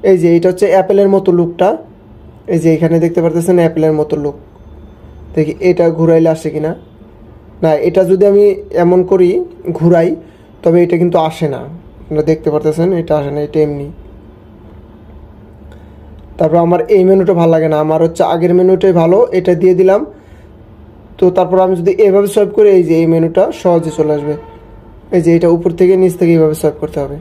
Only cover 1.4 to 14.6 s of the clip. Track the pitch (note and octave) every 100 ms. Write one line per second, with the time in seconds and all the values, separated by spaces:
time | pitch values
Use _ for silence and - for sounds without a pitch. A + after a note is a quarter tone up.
1.4 | E3+ - F3+ D#4+ - - - - - -
2.4 | - E3+ E3 D#3+ E3 E3 E3+ E3+ E3 E3
3.4 | F3 F3+ E3 E3 D#3 D#3 D3+ D#3 C#3+ C#3+
4.4 | - - - - - - - - - -
5.4 | D#3 - F3+ E3+ E3+ E3 E3 E3 E3 D#3+
6.4 | D#3 D3+ D3+ F#3+ - - - - - -
7.4 | - - E3 D3+ D#3+ F3+ F#3 F#3 G3+ G3+
8.4 | G#3 F#3+ - E3 F3 F3+ F3+ F#3+ F3+ A3
9.4 | F4+ - - D#3+ E3 E3+ E3+ D#3+ - -
10.4 | - - E3+ E3+ F3 F3 F3 E3+ D#3+ D#3+
11.4 | D3+ B2+ C3 E3+ - - - D3+ D#3 D#3
12.4 | D#3 D3+ D#3 D#3 F3 F3+ E3+ D3+ C#3+ C#3+
13.4 | D3 D#3 D3+ C#3+ C#3 - - - - -
14.4 | - -